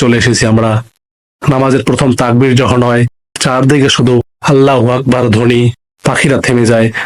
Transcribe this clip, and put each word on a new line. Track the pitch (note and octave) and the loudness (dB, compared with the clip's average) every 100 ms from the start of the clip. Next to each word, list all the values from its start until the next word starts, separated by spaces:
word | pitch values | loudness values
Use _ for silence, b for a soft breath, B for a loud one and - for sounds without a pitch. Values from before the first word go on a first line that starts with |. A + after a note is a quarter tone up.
চলে | B2+ A#2 | 0 0
এসেছি | A#2+ A2 A#2 | 0 0 0
আমরা। | A2+ A2+ A2 - _ _ _ _ _ | 0 0 -2 -6 _ _ _ _ _
নামাজের | - C3 C3+ C3 A2 | -2 0 0 0 0
প্রথম | B2 C3+ | 0 0
তাকবীর | A#2+ B2 A#2+ C3+ B2+ | 0 0 2 2 2
যখন | B2+ B2+ | 0 0
হয়, | B2 A#2+ A#2+ _ _ - | 0 0 -2 _ _ -6
চারদিকে | C#3+ B2+ C3+ D3 C#3 | -4 0 0 2 0
শুধু | - A#2+ B2 - _ | 0 0 0 -2 _
আল্লাহু | - C#3 C#3 C3+ A#2 | -2 2 2 2 0
আকবার | B2 C3+ B2 A#2+ | -2 -2 -2 0
ধ্বনি, | G#2+ A#2+ A#2+ A#2+ - _ _ | 0 0 0 -2 -4 _ _
পাখিরা | - C3 D3+ B2+ - | -4 -2 -2 -2 -2
থেমে | B2 A2+ | 0 2
যায়, | A#2 A2+ B | 2 0 B